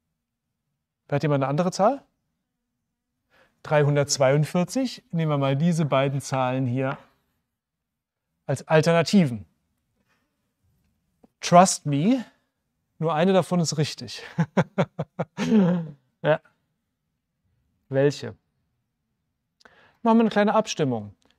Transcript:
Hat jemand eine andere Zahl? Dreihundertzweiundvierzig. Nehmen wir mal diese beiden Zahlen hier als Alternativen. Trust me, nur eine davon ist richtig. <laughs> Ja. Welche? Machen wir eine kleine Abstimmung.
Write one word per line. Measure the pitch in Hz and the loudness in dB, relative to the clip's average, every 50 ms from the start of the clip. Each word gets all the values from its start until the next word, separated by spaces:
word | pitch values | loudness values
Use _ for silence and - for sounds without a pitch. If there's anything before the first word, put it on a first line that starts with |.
| _ _ _ _ _ _ _ _ _ _ _ _ _ _ _ _ _ _ _ _ _ - | _ _ _ _ _ _ _ _ _ _ _ _ _ _ _ _ _ _ _ _ _ -6
Hat | 143 139 | -4 -2
jemand | 160 147 147 135 135 | 0 0 0 0 0
eine | 135 | -2
andere | 143 156 175 185 | -2 -2 -2 -2
Zahl? | - - 190 233 285 269 - _ _ _ _ _ _ _ _ _ _ _ _ _ _ _ _ _ _ _ _ _ _ _ _ _ _ _ _ _ _ _ | -2 0 0 0 0 -2 -8 _ _ _ _ _ _ _ _ _ _ _ _ _ _ _ _ _ _ _ _ _ _ _ _ _ _ _ _ _ _ _
Dreihundertzweiundvierzig. | - - 156 151 143 143 143 143 139 143 - 135 135 131 139 151 147 - - 180 175 - - 262 269 233 - - - _ | -6 -2 0 2 2 2 2 0 0 -2 0 2 2 4 4 2 0 0 -2 -2 -2 -2 -2 -4 -4 -4 -8 -12 -14 _
Nehmen | - 165 160 151 | -6 -4 -2 -2
wir | 147 143 | 0 0
mal | 135 135 139 | 0 0 0
diese | 135 165 175 165 165 160 | 0 0 0 0 0 0
beiden | 135 143 135 139 143 139 135 | 0 0 0 0 0 -4 -6
Zahlen | - - 135 131 127 127 127 131 135 | -6 -6 -4 -2 -2 -2 -2 -2 -4
hier | 120 123 131 131 135 143 - - _ _ _ _ _ _ _ _ _ _ _ _ _ _ _ _ _ _ _ _ _ _ _ _ _ _ _ _ | -2 -2 -4 -4 -4 -6 -8 -14 _ _ _ _ _ _ _ _ _ _ _ _ _ _ _ _ _ _ _ _ _ _ _ _ _ _ _ _
als | - 135 - - | -6 -6 -6 -2
Alternativen. | - 160 156 151 170 170 170 147 - - 196 165 127 120 104 90 - _ _ _ _ _ _ _ _ _ _ _ _ _ _ _ _ _ _ _ _ _ _ _ _ _ _ _ _ _ _ _ _ _ _ _ _ _ _ | 2 2 2 4 4 2 2 0 2 2 2 2 2 -2 -6 -12 -16 _ _ _ _ _ _ _ _ _ _ _ _ _ _ _ _ _ _ _ _ _ _ _ _ _ _ _ _ _ _ _ _ _ _ _ _ _ _
Trust | - - 175 175 190 - - - - | -2 6 6 8 8 6 2 -4 -4
me, | 147 143 143 165 220 269 254 208 - _ _ _ _ _ _ _ _ _ _ _ _ _ - | -4 -2 0 2 0 0 0 -2 -10 _ _ _ _ _ _ _ _ _ _ _ _ _ -6
nur | 156 165 156 | -4 -2 0
eine | 151 180 196 190 | 0 2 2 2
davon | 185 151 - 180 175 | 2 2 0 -2 -2
ist | 160 - 147 | -2 -2 -2
richtig. | 160 143 - - - - 113 - - - - - - 160 - _ 190 - - _ 202 170 - _ - - - _ - 165 - _ | -2 -2 -4 -4 -10 -14 -16 -16 -16 -18 -8 -4 -4 -4 -2 _ -2 -2 -2 _ -4 -4 -4 _ -10 -12 -10 _ -10 -12 -10 _
<laughs> | - 226 254 226 208 185 170 180 170 165 151 143 - _ _ _ _ | -6 -2 2 2 4 4 2 0 -2 -4 -8 -14 -20 _ _ _ _
Ja. | - 147 156 - - _ _ _ _ _ _ _ _ _ _ _ _ _ _ _ _ _ _ _ _ _ _ _ _ _ _ _ _ _ | -2 0 0 0 -4 _ _ _ _ _ _ _ _ _ _ _ _ _ _ _ _ _ _ _ _ _ _ _ _ _ _ _ _ _
Welche? | 135 135 139 147 139 - 120 110 101 - _ _ _ _ _ _ _ _ _ _ _ _ _ _ _ _ _ _ _ _ _ _ _ _ _ _ _ _ _ _ _ _ - | -2 0 2 0 0 -2 -8 -14 -16 -18 _ _ _ _ _ _ _ _ _ _ _ _ _ _ _ _ _ _ _ _ _ _ _ _ _ _ _ _ _ _ _ _ 0
Machen | 233 226 233 | 2 4 4
wir | 233 | 2
eine | 208 | 2
kleine | - 208 208 214 202 | 2 0 0 2 2
Abstimmung. | 220 214 - - - 151 131 120 110 101 101 - _ _ _ _ | 0 -2 -2 -4 -4 -2 -2 -2 -4 -8 -12 -18 _ _ _ _